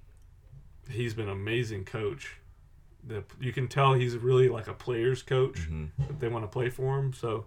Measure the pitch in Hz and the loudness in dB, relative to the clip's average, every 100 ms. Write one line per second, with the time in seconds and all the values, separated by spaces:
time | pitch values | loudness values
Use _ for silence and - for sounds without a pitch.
0 | - - - - - - - - - 110 | -20 -20 -20 -20 -20 -20 -20 -20 -10 -4
1 | 120 110 104 98 104 117 113 104 95 110 | -4 -4 -4 -4 -2 0 -2 -4 -8 -4
2 | 104 90 - - - - - - - - | -4 -6 -12 -16 -20 -20 -20 -20 -20 -20
3 | 123 107 - - 127 127 127 - 139 135 | -10 -10 -10 -8 -6 -2 -2 4 6 6
4 | 123 117 120 127 127 113 101 95 - 117 | 4 0 4 6 6 4 -6 -10 -4 0
5 | 117 127 - 131 135 92 80 80 78 - | 2 0 0 2 2 0 -6 -4 -6 -4
6 | 139 143 117 117 104 123 123 123 131 135 | -4 -2 -2 -2 -4 -2 -2 -2 -2 0
7 | 135 127 117 110 | -2 -2 -4 -4